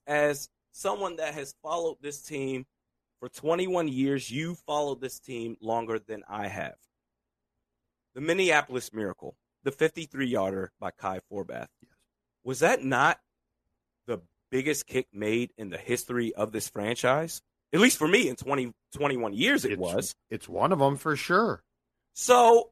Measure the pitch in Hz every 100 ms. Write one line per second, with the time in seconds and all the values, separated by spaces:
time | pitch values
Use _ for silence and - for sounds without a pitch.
0 | - 147 147 143 - _ _ - 196 208
1 | 190 165 156 147 135 - 151 170 165 139
2 | 143 143 - 147 135 131 135 _ _ _
3 | _ - 123 - 151 175 185 180 156 131
4 | 139 135 127 127 165 175 - 147 143 123
5 | 127 - - 120 113 107 110 117 117 110
6 | - 107 - 104 101 98 78 - _ _
7 | _ _ _ _ _ _ _ _ _ _
8 | _ 127 156 185 185 151 - 127 - 110
9 | 101 - - - _ _ 135 - 160 -
10 | 156 135 127 117 95 95 92 - 95 -
11 | 98 95 - 101 87 64 - _ _ _
12 | _ _ _ _ 123 131 165 - 131 127
13 | 151 - _ _ _ _ _ _ _ _
14 | - 104 _ _ - 131 139 143 - 127
15 | - 101 107 117 123 - 104 85 - 123
16 | - 123 117 101 107 107 - 104 104 120
17 | 123 143 165 - _ _ - 165 247 -
18 | 156 214 165 123 131 139 120 - _ 139
19 | 143 127 110 107 208 285 - 98 87 92
20 | 92 - - 110 - 90 139 180 139 139
21 | 160 143 - 185 226 107 _ _ _ _
22 | _ - - 247 233 233 -